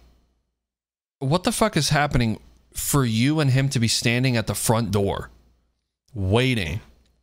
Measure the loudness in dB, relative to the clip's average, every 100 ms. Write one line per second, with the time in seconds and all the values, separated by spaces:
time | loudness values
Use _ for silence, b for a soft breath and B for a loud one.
0 | _ _ _ _ _ _ _ _ _ _
1 | _ -8 -2 0 0 0 0 0 0 0
2 | 2 2 2 -2 -10 _ _ -10 -2 0
3 | 2 2 2 2 2 2 0 0 0 0
4 | 0 0 0 0 -2 -4 0 0 0 -2
5 | -2 -4 -8 _ _ _ _ _ _ _
6 | _ -6 0 2 2 -2 -4 -8 -10 -20
7 | _ _